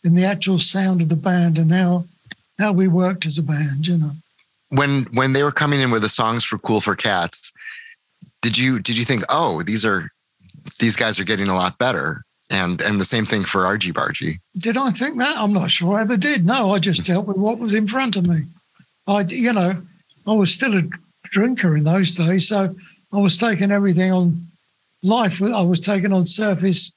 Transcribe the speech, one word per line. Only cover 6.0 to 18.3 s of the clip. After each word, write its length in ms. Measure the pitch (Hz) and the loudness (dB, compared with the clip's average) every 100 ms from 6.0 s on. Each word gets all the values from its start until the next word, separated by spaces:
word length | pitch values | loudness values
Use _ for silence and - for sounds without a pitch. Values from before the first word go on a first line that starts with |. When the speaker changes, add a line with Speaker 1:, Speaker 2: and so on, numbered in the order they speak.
Speaker 2:
the 60 | 107 | 0
songs 360 | - 113 117 | 0 0 0
for 140 | - 107 | -4 -6
Cool 220 | - 110 | -2 0
for 140 | 107 95 | 0 -2
Cats, 560 | 117 92 85 - - - - - - - _ _ - _ | 0 0 -2 -4 -6 -8 -20 -20 -20 -20 _ _ -20 _
did 160 | 117 113 | -2 0
you, 200 | 131 123 | 0 0
did 160 | 95 117 | -2 -2
you 60 | |
think, 180 | 117 120 - | -2 -2 0
"Oh, 340 | 143 156 80 | 0 0 -2
these 220 | 85 107 | -2 0
are, 260 | 110 98 82 _ _ _ - - - - | 0 0 -4 _ _ _ -20 -20 -20 -2
these 180 | 117 - | 0 0
guys 220 | 113 101 | 0 -2
are 60 | |
getting 240 | 95 104 98 | -2 -2 0
a 60 | |
lot 240 | 92 92 - | 0 -2 -2
better"? 460 | 123 120 71 - - _ _ | -2 -2 -4 -8 -14 _ _
And, 320 | 95 90 90 | -4 -2 -2
and 200 | 101 104 | -2 0
the 40 | |
same 220 | 92 117 104 | 0 0 0
thing 180 | 107 | -2
for 220 | 90 98 92 | 0 0 0
Argy 260 | 104 92 | 0 -2
Bargy. 460 | 78 - - 78 85 _ 185 | -4 -4 -4 -6 -8 _ -4
Speaker 1:
Did 200 | 220 226 | -2 0
I 140 | 269 | 0
think 260 | 185 277 262 | -2 -2 -2
that? 180 | 262 320 | -2 -2
I'm 160 | 208 | 0
not 180 | 202 151 | 0 0
sure 280 | - 175 202 | 0 0 0
I 40 | |
ever 140 | 220 233 | 0 0
did. 300 | 294 277 170 | 0 0 2
No, 240 | 269 202 | 2 2
I 80 | 196 | 0
just 260 | 190 170 | 0 0
dealt 220 | 170 180 202 | 0 -2 -2
with 100 | 190 | -2
what 220 | 208 233 | -2 -2
was 160 | 233 | -2
in 140 | 214 208 | 0 0
front 260 | 254 262 | -2 -2
of 140 | 202 | 0
me. 140 | 175 | 0